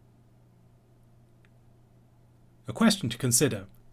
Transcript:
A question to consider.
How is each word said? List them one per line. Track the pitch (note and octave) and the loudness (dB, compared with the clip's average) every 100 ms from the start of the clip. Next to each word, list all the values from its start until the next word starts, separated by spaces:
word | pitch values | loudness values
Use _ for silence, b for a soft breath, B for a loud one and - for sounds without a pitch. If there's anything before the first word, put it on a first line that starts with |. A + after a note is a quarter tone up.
| - _ - - _ _ - - _ _ - - - - - _ - - _ - _ _ - _ - _ - | -20 _ -20 -20 _ _ -20 -20 _ _ -20 -20 -20 -20 -20 _ -20 -20 _ -20 _ _ -20 _ -20 _ -8
A | |
question | B2 A3 - A#2 | 0 2 2 -2
to | - | -4
consider. | B2+ A#2+ C#3+ G2 F#2+ - - | -2 2 2 -2 -10 -20 -8